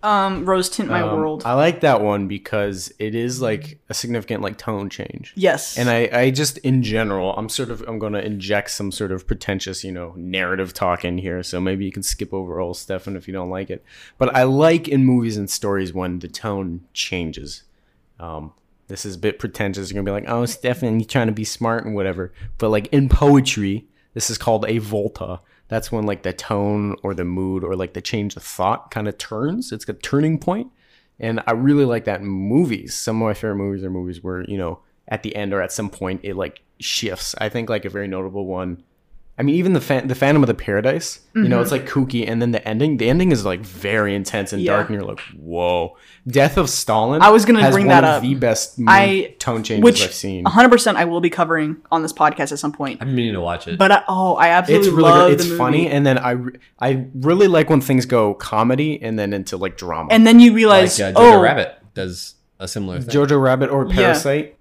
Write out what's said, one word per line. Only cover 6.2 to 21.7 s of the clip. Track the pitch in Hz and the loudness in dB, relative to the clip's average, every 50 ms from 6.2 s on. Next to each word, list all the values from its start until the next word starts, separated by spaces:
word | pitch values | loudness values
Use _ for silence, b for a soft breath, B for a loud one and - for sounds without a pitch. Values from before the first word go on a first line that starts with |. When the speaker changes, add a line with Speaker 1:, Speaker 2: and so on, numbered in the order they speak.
| 123 135 131 | 2 2 2
Speaker 2:
just, | 135 151 143 - - | 0 -2 -4 -4 -4
in | - 135 131 131 123 | -2 0 0 0 0
general, | 107 107 113 113 104 98 95 90 95 - | 0 -2 -2 -2 -2 -2 -4 -4 -4 -4
I'm | - 110 110 | -6 -8 -8
sort | - - 135 113 | -6 -8 -6 -8
of, | 117 107 117 | -8 -12 -12
I'm | 123 113 110 | -12 -10 -8
gonna | 107 107 104 101 | -6 -6 -6 -6
inject | 98 107 107 101 92 98 104 104 101 - - | -6 -6 -8 -8 -6 -4 -2 -2 -2 -4 -10
some | - 101 98 | -8 -8 -8
sort | 92 - 107 95 95 | -8 -6 -6 -6 -6
of | 92 - - | -8 -6 -6
pretentious, | 113 98 - - 101 95 - 95 95 - - | -6 -6 -4 -6 -6 -6 -6 -8 -10 -10 -10
you | 98 92 | -12 -10
know, | 90 87 85 87 | -10 -12 -14 -14
narrative | 92 85 92 92 95 92 90 92 92 95 92 92 | -14 -10 -6 -4 -4 -2 -2 -2 -4 -4 -6 -6
talk | - 104 90 90 85 - | -4 -2 -2 -2 -2 -2
in | 87 87 90 | -4 -4 -4
here. | 92 92 85 90 90 | -6 -6 -8 -8 -8
So | - - 90 | -8 -6 -6
maybe | 92 92 95 95 98 | -4 -4 -4 -4 -6
you | 95 - | -8 -8
can | 101 98 | -8 -6
skip | - - - 104 - - | -6 -6 -6 -8 -10 -8
over | 95 95 87 85 85 | -10 -10 -8 -8 -8
old | 92 87 90 - | -8 -8 -8 -12
Stefan | - - 98 92 - - 101 | -10 -10 -10 -10 -8 -10 -14
if | 90 85 - | -12 -12 -12
you | 92 | -10
don't | 95 90 90 | -10 -8 -8
like | 92 92 98 - | -8 -8 -8 -10
it. | 92 - _ b b b b b b _ | -12 -14 _ b b b b b b _
But | 131 127 117 | -2 0 2
I | 131 127 | 2 2
like | 131 135 139 151 165 165 165 165 - | 2 2 4 4 4 4 2 0 0
in | 143 135 131 | 0 2 4
movies | 131 127 123 117 113 110 | 4 2 2 0 -2 -4
and | 104 101 98 | -6 -6 -6
stories | - - - 104 98 98 95 90 80 | -8 -6 -4 -4 -4 -2 -4 -6 -6
when | 92 90 90 90 90 | -6 -6 -6 -6 -8
the | 82 85 | -10 -12
tone | - - - 110 101 98 95 90 85 87 90 _ _ | -16 -10 -8 -6 -6 -6 -6 -8 -10 -12 -14 _ _
changes. | - - - - 92 87 80 73 - 69 71 73 - _ _ _ _ _ _ _ _ _ _ _ _ | -10 -8 -6 -6 -6 -6 -6 -8 -12 -14 -16 -16 -18 _ _ _ _ _ _ _ _ _ _ _ _
Um, | 85 85 80 78 78 78 _ _ _ _ _ _ _ _ | -16 -14 -12 -12 -14 -16 _ _ _ _ _ _ _ _
this | 98 95 - | -16 -14 -12
is | 104 95 | -12 -12
a | 85 | -4
bit | 82 107 101 - | -4 -4 -4 -4
pretentious. | - 113 - - 107 101 95 98 98 90 | -10 -12 -8 -6 -6 -6 -6 -8 -10 -10
You're | 95 104 98 | -8 -8 -6
gonna | 98 98 104 | -6 -6 -6
be | |
like, | - - | -6 -6
"Oh, | 117 117 120 | -4 -4 -4
Stefan, | 120 120 - - 127 123 - 135 120 110 113 | -4 -6 -6 -4 -4 -4 -2 -4 -2 -2 -2
you're | 110 | -4
trying | - - 135 117 110 | -2 -2 -2 0 0
to | 104 | -2
be | 107 110 | -4 -8
smart | - - - 117 113 | -10 -8 -6 -4 -2